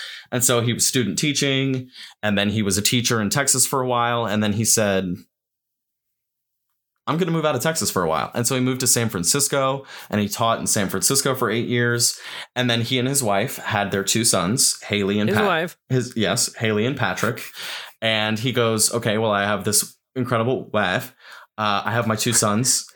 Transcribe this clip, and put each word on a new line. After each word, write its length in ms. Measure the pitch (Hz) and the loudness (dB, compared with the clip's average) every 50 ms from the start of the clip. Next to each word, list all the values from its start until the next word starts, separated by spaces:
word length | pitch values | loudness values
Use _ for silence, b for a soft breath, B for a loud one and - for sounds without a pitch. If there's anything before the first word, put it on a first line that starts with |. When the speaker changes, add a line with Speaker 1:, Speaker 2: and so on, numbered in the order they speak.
| B B B B B B | B B B B B B
Speaker 1:
And 140 | - 123 117 | -2 0 2
so 160 | - 123 117 | 2 2 2
he 120 | 110 123 | 2 0
was 140 | 110 110 - | 0 0 0
student 320 | - - 131 117 98 - - | 0 2 2 0 0 0 0
teaching, 720 | - 151 139 - 143 139 135 135 135 135 131 131 127 B B B B B B B | 0 0 0 0 0 0 2 0 0 0 -2 -2 -4 B B B B B B B
and 160 | - 107 101 98 | -2 0 2 2
then 120 | 101 104 | 2 2
he 120 | 98 110 | 2 2
was 160 | 104 98 92 104 | 0 2 0 0
a 40 | |
teacher 380 | 101 - 131 123 - - 123 113 | 0 0 0 0 2 2 0 0
in 100 | 107 98 | 0 0
Texas 360 | - 143 139 - - 127 - | 0 0 2 2 2 2 0
for 140 | - - 135 | 0 0 0
a 60 | 127 123 | 0 0
while, 380 | 120 120 120 120 120 117 117 | 0 0 2 2 0 0 0
and 160 | 101 104 107 | 0 0 0
then 100 | 107 104 | 0 0
he 120 | 98 113 113 | 0 0 2
said, 520 | 107 - 117 107 101 98 95 95 90 90 - - _ _ _ _ _ _ _ _ _ _ _ _ _ _ _ _ _ _ _ _ _ _ _ _ _ _ _ _ _ _ _ _ _ _ _ _ - | 2 2 2 4 2 2 2 0 -2 -6 -8 -10 _ _ _ _ _ _ _ _ _ _ _ _ _ _ _ _ _ _ _ _ _ _ _ _ _ _ _ _ _ _ _ _ _ _ _ _ -2
"I'm 100 | 143 165 | 0 0
gonna 120 | 185 170 | 0 2
move 140 | 165 160 151 | 2 2 2
out 100 | 151 143 | 2 0
of 80 | 120 | 2
Texas 280 | - 160 165 - 104 - | 0 0 0 0 -2 0
for 120 | - 95 | 0 0
a 60 | 87 80 | 0 2
while." 220 | 80 73 55 - - | 2 0 -2 -2 -2
And 120 | - 117 | -2 -2
so 80 | - 135 | 0 0
he 60 | 127 | 2
moved 200 | 127 127 131 127 | 0 0 0 0
to 60 | 131 | 2
San 220 | 117 - 123 117 110 | 2 2 2 2 0
Francisco, 760 | - 92 87 - - 143 139 - 147 139 135 135 135 135 B B B B B B | -2 -2 0 0 2 2 0 0 2 2 2 2 0 -2 B B B B B B
and 100 | 101 104 | 0 0
he 80 | 104 101 | 0 0
taught 300 | - - 117 113 113 - | 0 0 2 2 2 0
in 80 | - | 0
San 220 | 98 - 110 98 87 | 0 0 0 0 0
Francisco 460 | - 95 - - 139 135 - 143 127 | -2 -2 0 2 2 2 2 0 0
for 160 | 127 123 104 | 0 0 0
eight 180 | 107 120 113 - | 0 -2 -2 0
years. 500 | 123 120 120 120 120 120 117 - B B B B B B B B _ | 0 0 2 2 2 2 0 0 B B B B B B B B _
And 120 | 123 127 120 | -2 0 0
then 120 | 117 117 | 0 0
he 160 | 110 117 131 123 | 0 0 0 0
and 80 | 120 | 0
his 160 | 131 143 - | 2 0 0
wife 340 | 123 104 101 98 113 139 - - | 0 2 2 2 0 -2 -4 -8
had 320 | - - 110 101 101 95 | -4 0 0 0 2 2
their 120 | 95 98 98 | 0 -2 0
two 200 | - - 113 - | 0 0 2 2
sons, 560 | - - 95 85 90 113 139 - - - - | 2 2 2 2 2 2 2 2 0 0 -2
Haley 380 | - - 104 104 98 98 101 104 | -4 -2 -2 0 2 2 2 0
and 80 | 104 - | 0 0
Speaker 2:
His 100 | 202 214 | 2 2
Speaker 1:
Pat-, 80 | 208 | 2
Speaker 2:
wife. 300 | 196 175 160 175 170 - - _ _ | 2 0 0 -2 -4 -8 -14 _ _
Speaker 1:
his, 240 | 131 127 113 123 - | -2 -2 -2 -2 -2
yes, 360 | 113 104 90 98 123 - - - | -2 0 0 0 0 -2 -4 -4
Haley 280 | - 113 110 107 104 110 | -4 -2 0 0 0 0
and 100 | 127 143 | -2 -2
Patrick. 460 | 123 120 95 92 - - 110 - - - - B B B B B B B B B B | -2 -2 -2 -2 -2 -2 -4 -4 -6 -10 -14 B B B B B B B B B B
And 360 | 113 113 110 107 107 107 110 107 | -2 0 0 0 0 0 -2 -2
he 140 | 117 131 | -2 0
goes, 400 | 110 120 117 113 113 107 104 - | 0 2 2 2 2 2 0 0
"Okay, 260 | - 120 113 117 104 110 | 0 0 0 0 0 2
well, 120 | 113 110 | 2 2
I 120 | 101 101 101 | 2 2 2
have 200 | 104 104 98 95 | 0 0 0 0
this 320 | 110 101 - - - - _ _ _ _ | 0 0 0 -2 -2 -10 _ _ _ _
incredible 520 | 131 123 123 127 113 113 127 135 92 - - | -6 -2 0 0 0 0 0 -2 -2 -4 -2
wife. 420 | - 107 101 90 92 123 120 - B B B B B B B B _ - | 0 0 2 2 0 -2 -2 -6 B B B B B B B B _ -4
Uh, 240 | 107 104 101 101 - | -2 0 0 0 -2
I 60 | 104 | 0
have 140 | 110 120 110 | 0 0 0
my 100 | 110 110 | 0 -2
two 160 | 107 - 123 | 0 0 0
sons, 540 | 110 - 117 104 101 110 127 127 - - - - - | 2 2 2 2 2 2 2 0 0 -2 -4 -8 -16